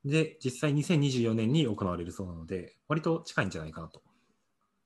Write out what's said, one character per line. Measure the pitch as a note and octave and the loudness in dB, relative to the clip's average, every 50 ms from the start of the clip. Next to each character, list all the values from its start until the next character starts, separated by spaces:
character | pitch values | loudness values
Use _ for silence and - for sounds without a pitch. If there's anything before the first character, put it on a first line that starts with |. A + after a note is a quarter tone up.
| - | -2
で、 | C#3 D3 D#3+ D#3 D#3 - - | 2 2 2 2 2 -4 -4
実 | - C3 A#2+ - | -4 -4 -2 0
際 | - D3+ | 0 2
二 | C#3+ D3 C#3 | 2 2 2
千 | - F3+ D3 | 4 4 4
二 | C#3+ C#3 | 4 4
十 | B2+ B2 | 2 2
四 | A#2 A2+ A2 | 2 2 2
年 | A2+ A2 A2+ | 2 2 2
に | C#3 D#3+ D3 | 4 4 2
行 | A2+ G#2 | 2 0
わ | - G#2 F2+ F2 F2 | 0 0 -2 0 -2
れ | E2+ | -4
る | F2+ | -6
そ | F2+ - G2 | -6 -8 -8
う | F2+ | -8
な | |
の | E2+ E2 D#2+ | -8 -10 -8
で、 | - G2 F#2 E2+ - _ _ _ - | -6 -6 -8 -8 -10 _ _ _ -2
割 | D3+ D#3+ | -2 0
と | D#3 F3 E3 E3 - | 2 0 -2 -2 -4
近 | - - D#3+ | -4 -2 -2
い | A#2+ | -2
ん | F#2 | -2
じ | - E2 | -4 -8
ゃ | |
な | D#2+ D#2 | -10 -10
い | |
か | D#2 E2 | -10 -12
な | E2 - | -14 -14
と | - - _ _ _ _ _ _ _ _ _ _ _ _ _ _ _ _ _ | -16 -20 _ _ _ _ _ _ _ _ _ _ _ _ _ _ _ _ _